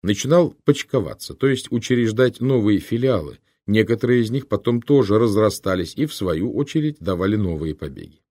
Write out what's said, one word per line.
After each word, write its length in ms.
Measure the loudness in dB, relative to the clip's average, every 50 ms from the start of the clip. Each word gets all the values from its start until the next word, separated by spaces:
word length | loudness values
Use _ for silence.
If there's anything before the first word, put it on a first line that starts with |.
| -2
начинал 520 | -2 -2 -2 0 2 4 4 4 2 -2 _ _
почковаться, 680 | 2 2 2 -2 _ -2 -2 -2 -4 -8 _ -14 -16 -6
то 140 | _ 0
есть 240 | 0 0 0 -4 -6
учреждать 680 | -6 -6 -2 0 0 0 0 0 2 2 0 0 0 -2
новые 380 | -2 0 0 2 4 2 2 2
филиалы. 580 | 0 -2 -4 -2 0 0 0 0 -4 -8 -14 -18 _ _ _ _ _
Некоторые 540 | 0 2 2 4 2 0 -2 2 2 2 2
из 100 | 2 0
них 160 | -4 -6 -4
потом 340 | _ -4 -2 0 0 -2 -2
тоже 380 | 2 2 4 4 4 4 4 4
разрастались 760 | 4 4 4 4 2 2 0 -2 -2 -2 -2 -2 -2 -6 -4
и, 100 | -4 -4
в 60 | -4 -4
свою 400 | -6 -4 -2 -2 -2 -2 -4 -2
очередь, 420 | -4 -6 -2 -2 -2 -2 -2 -6 _
давали 360 | -4 -4 -2 0 0 0 0
новые 400 | 0 0 -2 -2 -4 -4 -6 -6
побеги. 460 | -8 -10 -12 -12 -14 -18 -20 -20 _ _ _